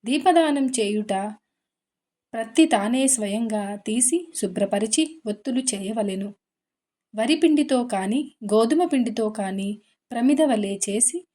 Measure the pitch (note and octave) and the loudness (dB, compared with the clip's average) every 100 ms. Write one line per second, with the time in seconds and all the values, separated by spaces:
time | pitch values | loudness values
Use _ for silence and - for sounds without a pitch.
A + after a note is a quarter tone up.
0 | G#3+ D4 F#4+ E4+ D#4+ C#4+ C4 C4 G#3 G#3+ | -2 0 4 4 4 2 0 0 0 0
1 | G#3 G3 G#3 G#3+ _ _ _ _ _ _ | -2 -4 -4 -10 _ _ _ _ _ _
2 | _ _ _ A3+ A3+ - D#4 A#3 G#3 B3+ | _ _ _ -2 0 2 4 4 2 0
3 | C4 A#3 G#3 G#3+ A3+ G#3+ G3+ G3+ - A3+ | 2 0 -2 -2 -2 -2 -4 -8 -4 0
4 | B3+ E4+ F4 - G3+ F#3 G3 G3+ G#3+ A3+ | 0 0 -4 -6 -6 -2 -2 0 0 0
5 | D#4+ - G#3+ G#3 C#4 B3+ C4 G3+ F#3+ A3+ | -2 -4 -10 -8 -4 -4 -4 -6 -6 -4
6 | G#3 F#3+ C#3+ - _ _ _ _ _ _ | -4 -4 -8 -12 _ _ _ _ _ _
7 | _ G#3 A3+ D#4 E4 D4 C#4+ C4 - G3 | _ -4 0 2 4 2 2 0 0 -4
8 | F#3+ B3 D4+ _ G#3 G#3 A3+ D#4 F4 C#4 | -2 -4 -4 _ 0 2 4 2 2 0
9 | A#3+ G#3+ G#3+ G#3+ G3 G3 G3 G#3 _ _ | 0 -2 -4 -4 -6 -6 -8 -10 _ _
10 | _ A#3+ B3+ C#4+ D#4 A3 G3 G3 - G#3 | _ 0 2 4 4 2 -2 -4 -4 0
11 | - F4 - | 0 -2 -12